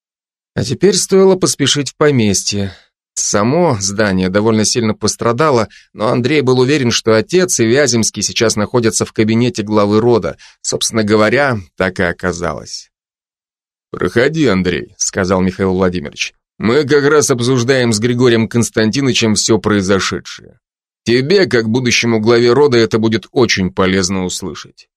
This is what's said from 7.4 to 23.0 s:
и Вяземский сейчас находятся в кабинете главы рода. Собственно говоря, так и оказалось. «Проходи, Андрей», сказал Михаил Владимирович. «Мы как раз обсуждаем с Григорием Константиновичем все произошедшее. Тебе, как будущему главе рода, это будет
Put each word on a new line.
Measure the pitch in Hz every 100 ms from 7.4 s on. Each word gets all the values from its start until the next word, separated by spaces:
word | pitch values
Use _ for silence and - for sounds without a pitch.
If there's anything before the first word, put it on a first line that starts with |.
| 185 -
и | 113
Вяземский | 120 143 117 107 -
сейчас | 95 - 110 107
находятся | 101 127 113 - 110
в |
кабинете | - 107 113 123 117
главы | 104 107 101 107
рода. | 117 113 85 - - _
Собственно | - 127 - 113
говоря, | 107 107 107 123 143 113 87 -
так | 92 92
и |
оказалось. | 90 85 92 85 85 65 - - - _ _ _ _ _ _ _ _ _ _
«Проходи, | - 87 117 135 160 135
Андрей», | 95 90 80 - -
сказал | - - 92 95
Михаил | 95 90 95
Владимирович. | 92 92 87 71 - - _ _ -
«Мы | 101 139
как | 135 147
раз | 139 151 -
обсуждаем | 127 120 131 117 135 120
с | 104
Григорием | 120 120 127 117 110
Константиновичем | 117 110 - 110 135 135 117 113
все | 104 - 110
произошедшее. | 107 104 95 98 - 95 - - - _ _ _ _ _
Тебе, | - 120 135 196 165
как | 123 110
будущему | 120 123 - 117 113
главе | 110 120 120
рода, | 123 147 120
это | 113
будет | 113